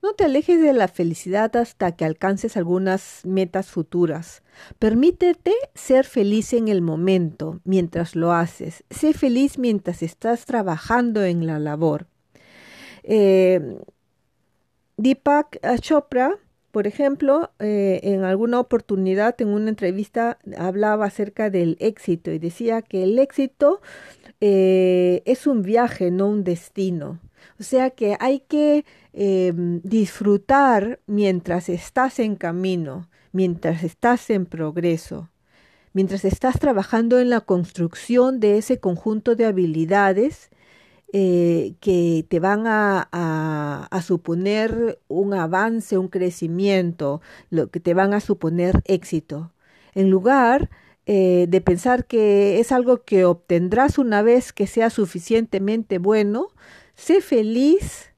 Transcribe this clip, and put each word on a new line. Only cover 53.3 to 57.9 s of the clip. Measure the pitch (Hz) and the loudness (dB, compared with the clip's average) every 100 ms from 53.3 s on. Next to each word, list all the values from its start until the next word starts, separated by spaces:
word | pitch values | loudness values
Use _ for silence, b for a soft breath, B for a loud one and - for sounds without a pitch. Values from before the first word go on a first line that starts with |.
| 170 _ 175 180 214 269 294 | 2 _ 0 0 2 2 2
una | 254 208 | 0 2
vez | 214 240 247 | 4 2 2
que | - 196 | -6 -4
seas | - 226 | 0 0
suficientemente | - 196 180 170 226 226 196 196 226 220 185 | 0 -4 -4 -2 0 0 -4 -2 -4 -4 -2
bueno, | 180 214 208 214 381 _ B B B | 0 2 2 -2 -6 _ B B B
sé | _ - 370 | _ 2 2
feliz | - 254 214 226 277 370 - | 4 0 2 2 4 4 2